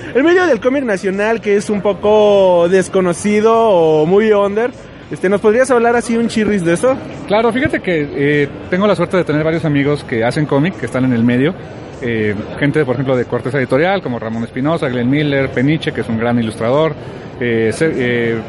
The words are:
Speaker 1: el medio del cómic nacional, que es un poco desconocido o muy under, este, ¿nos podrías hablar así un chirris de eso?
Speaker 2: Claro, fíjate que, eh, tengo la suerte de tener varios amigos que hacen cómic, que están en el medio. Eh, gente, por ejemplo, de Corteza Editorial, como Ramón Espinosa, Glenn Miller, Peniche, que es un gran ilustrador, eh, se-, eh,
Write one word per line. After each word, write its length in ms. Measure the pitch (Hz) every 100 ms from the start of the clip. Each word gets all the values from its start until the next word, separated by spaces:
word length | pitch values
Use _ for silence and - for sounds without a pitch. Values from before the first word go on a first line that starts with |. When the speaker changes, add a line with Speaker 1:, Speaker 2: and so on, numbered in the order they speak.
| - 247
Speaker 1:
el 80 |
medio 220 | 311 359 359
del 140 | 226
cómic 240 | 247 277 247
nacional, 560 | 190 196 196 214 226
que 160 | 208 202
es 120 | 208
un 120 | 208
poco 880 | 202 202 208 214 208 202 185 175 170
desconocido 840 | 190 180 196 180 170 208 214 220
o 520 | 226 226 180 160 156 156
muy 260 | 202 220
under, 400 | 208 202 208 247 - - - -
este, 160 | 147 185
¿nos 140 | 202
podrías 280 | 214 226 262
hablar 260 | 240 233 240
así 180 | 233 226
un 140 | 233
chirris 340 | 226 208 208
de 120 | 165 170
eso? 200 | 254 262 - - -
Speaker 2:
Claro, 240 | 208 233
fíjate 300 | 233 311 311
que, 260 | - 165 147
eh, 340 | 175 143 147 143 - -
tengo 180 | 180 208
la 80 | 170
suerte 220 | 170 185
de 80 | 160
tener 180 | 151
varios 220 | 156 165 160
amigos 400 | 143 139 147 -
que 180 | 113
hacen 220 | 113 160 151
cómic, 320 | 139 165 -
que 80 | 117
están 180 | 127
en 80 | 131
el 140 | 120 120
medio. 280 | 123 143 - - - - -
Eh, 300 | 123 113 107 101 - -
gente, 260 | 143 151
por 120 | 131 120
ejemplo, 200 | 135 127
de 100 | 113
Corteza 340 | 120 127 139
Editorial, 420 | 123 135 175 196
como 160 | 135 117
Ramón 260 | 110 113
Espinosa, 440 | 113 131 143 165 143
Glenn 200 | 123 120
Miller, 420 | 147 147 139 135
Peniche, 420 | 127 139 156 160
que 100 | 151
es 80 | 110
un 80 | 113
gran 220 | 117 120
ilustrador, 560 | 110 - 113 143 160 147 - - - -
eh, 300 | 120 113 110
se-, 200 | 104 160
eh, 440 | 135 123 120 117 113